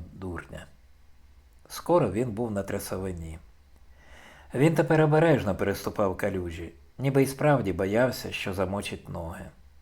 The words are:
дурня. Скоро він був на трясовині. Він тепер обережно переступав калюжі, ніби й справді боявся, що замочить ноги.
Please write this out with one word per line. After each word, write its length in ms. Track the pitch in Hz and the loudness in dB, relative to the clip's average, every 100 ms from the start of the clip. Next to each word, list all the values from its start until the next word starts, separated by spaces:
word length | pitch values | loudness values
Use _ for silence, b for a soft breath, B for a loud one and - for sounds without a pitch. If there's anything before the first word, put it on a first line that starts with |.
| 80 | -10
дурня. 540 | - 95 85 - - - - - - - - - - _ - - | -12 -10 -10 -12 -16 -18 -20 -20 -20 -20 -20 -20 -20 _ -20 -16
Скоро 420 | - - 170 131 | -12 2 4 4
він 200 | 95 127 | 0 -2
був 200 | 101 120 | -2 -4
на 120 | 101 | -4
трясовині. 760 | 98 101 - 98 95 90 82 80 - - _ - - B B B B B B | -4 -6 -6 -6 -6 -8 -10 -12 -18 -20 _ -20 -20 B B B B B B
Він 200 | 123 151 | 2 4
тепер 260 | 165 156 156 | 4 4 4
обережно 540 | 156 156 165 135 95 | 6 6 6 4 2
переступав 640 | 92 98 95 - - 101 92 | 0 0 -2 -4 -2 0 0
калюжі, 560 | 104 95 90 85 85 - - - | -2 -2 -4 -8 -12 -14 -20 -4
ніби 240 | 131 135 | 0 4
й 40 | 131 | 2
справді 460 | 135 151 139 101 | 2 2 4 2
боявся, 600 | 87 95 107 127 117 101 | 0 0 2 2 0 -8
що 220 | - - | -6 -6
замочить 540 | 92 92 101 101 101 - | -2 -2 -2 -6 -10 -10
ноги. 360 | 90 82 92 92 - - - | -10 -10 -10 -14 -18 -20 -20